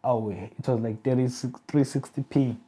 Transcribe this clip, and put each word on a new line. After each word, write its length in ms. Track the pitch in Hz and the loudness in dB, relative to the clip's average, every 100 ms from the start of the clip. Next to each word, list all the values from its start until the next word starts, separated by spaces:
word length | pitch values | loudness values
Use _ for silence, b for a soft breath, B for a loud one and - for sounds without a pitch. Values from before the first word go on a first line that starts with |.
oh, 260 | 127 117 107 | -2 0 -2
it 360 | 95 101 - - | -6 -10 -6 0
was 140 | 120 | 0
like 220 | 113 110 | 0 -2
thirty-six, 580 | 135 127 127 127 127 - - | 0 2 2 -2 -6 -8 -2
three 160 | 147 | 2
sixty 380 | 135 139 - - | 2 0 -4 -8
p. 340 | 135 139 131 120 | 0 2 2 -2